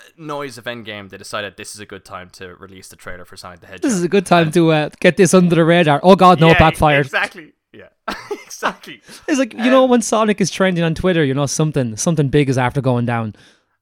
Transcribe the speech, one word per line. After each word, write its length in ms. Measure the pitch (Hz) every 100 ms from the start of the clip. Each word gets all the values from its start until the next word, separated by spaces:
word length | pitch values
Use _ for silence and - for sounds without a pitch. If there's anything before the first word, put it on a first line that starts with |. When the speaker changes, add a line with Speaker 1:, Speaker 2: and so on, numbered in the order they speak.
| - -
Speaker 1:
noise 420 | 156 143 143 120
of 60 | 120
Endgame, 440 | 120 107 104 98
they 80 | 98
decided 400 | 101 107 101 92
this 160 | 104
is 60 | 104
a 60 | 104
good 180 | 98 -
time 240 | 95 92
to 220 | - 92 90
release 340 | 95 95 -
the 60 | -
trailer 280 | 101 90 90
for 100 | 92
Sonic 260 | 92 90
the 60 | -
Hedgehog. 140 | 92
Speaker 2:
This 120 | 285
is 100 | 190
a 60 | 175
good 180 | 196 180
time 200 | 175 160
Speaker 1:
And 60 |
Speaker 2:
to, 180 | 170 160
uh, 180 | 156 151 -
get 180 | 180 175
this 160 | 180
under 220 | 185 175 165
the 100 | 160
radar. 360 | 170 151 143
Oh 120 | 180 190
God, 240 | 180 165
no, 80 | 165
it 20 |
Speaker 1:
Yeah, 80 | 160
Speaker 2:
backfired. 460 | 160 - 156 143 135
Speaker 1:
exactly. 460 | 202 202 190 151 _ _
Yeah, 160 | 107 90 _ -
<laughs> 80 | - - 415 -
exactly. 560 | - 233 - - 135 _ - -
Speaker 2:
It's 100 | 269
like, 160 | 240
you 160 | 214 240
know, 140 | 262
Speaker 1:
Um, 60 | 262
Speaker 2:
when 100 | 247
Sonic 400 | - 220 220 202
is 80 | 190
trending 340 | - 190 170
on 120 | 165 160
Twitter, 280 | 185 165
you 100 | 139
know 120 | 131 143
something, 500 | - 156 147 120 110
something 340 | 175 160 139
big 200 | 147 135
is 80 | 127
after 240 | 123 139
going 240 | 127 120 120
down. 300 | 117 110 - _ _ _ _